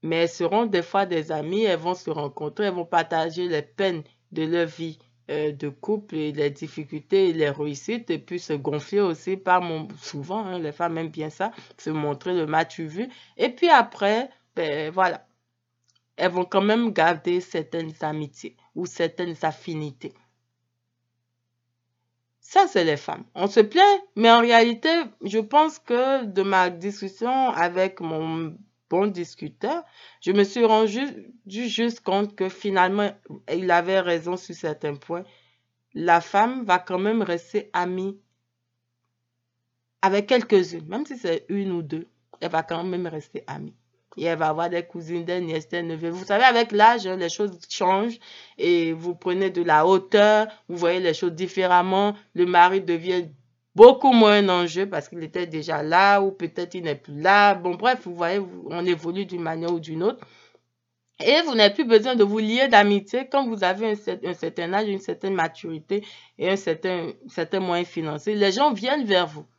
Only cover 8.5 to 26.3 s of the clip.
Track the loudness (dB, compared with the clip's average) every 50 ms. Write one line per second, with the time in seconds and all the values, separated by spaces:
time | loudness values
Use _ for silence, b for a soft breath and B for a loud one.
8.5 | -6 -6 -4 -4 -6 -6 -6 -4 -2 0 0 0 -2 -4 -6 -8 -8 -6 0 0
9.5 | 0 0 0 -2 -6 -8 -8 -12 -14 -16 -18 -14 -12 -12 -10 -8 -8 -8 -6 -6
10.5 | -8 -8 -8 -8 -6 -4 -6 -4 -4 -6 -8 -8 -8 -10 -10 -12 -8 -8 -8 -8
11.5 | -8 B B B B _ -10 -8 -6 -4 -4 -4 -6 -6 -6 -6 -4 -4 -4 -2
12.5 | -2 -2 -2 -2 -6 -12 -12 -12 -8 -10 -10 -10 B B B B B _ -4 -4
13.5 | -2 0 2 6 6 6 6 4 -2 -2 0 0 2 0 -2 -4 b b b _
14.5 | _ -6 -4 -2 -2 -4 -4 -6 -2 0 0 0 0 -4 _ _ _ _ _ _
15.5 | _ _ _ _ _ _ _ _ _ _ _ _ _ -2 -2 -2 0 -2 -4 0
16.5 | 0 0 2 2 2 2 0 0 0 2 2 2 2 0 -2 -2 -2 -2 -4 -4
17.5 | -8 -8 -8 -6 -6 -8 -8 -8 -10 _ -8 -6 -6 -6 -8 -10 _ -16 -18 -18
18.5 | _ _ _ _ _ -10 -10 -10 -4 -4 -4 -4 -2 -6 -8 -8 -6 -6 -6 -6
19.5 | -6 -6 -12 -10 -8 -8 -8 -10 -12 _ -18 -18 -18 _ _ _ _ _ _ _
20.5 | _ _ _ _ _ _ _ _ _ _ _ _ _ _ _ _ _ _ _ _
21.5 | _ _ _ _ _ _ _ _ _ _ _ _ _ _ _ _ _ _ _ 0
22.5 | 2 4 4 4 4 2 2 2 0 -2 -4 -10 -10 -10 -12 _ _ -4 -4 0
23.5 | 2 2 0 2 4 4 6 6 6 2 0 _ _ 2 4 6 6 6 6 6
24.5 | 6 6 6 4 0 -2 0 0 0 0 -2 -4 -12 _ -12 -4 -4 -4 -4 2
25.5 | 4 4 4 4 0 -8 _ -4 -2 0 0 0 0 -2 -2 -4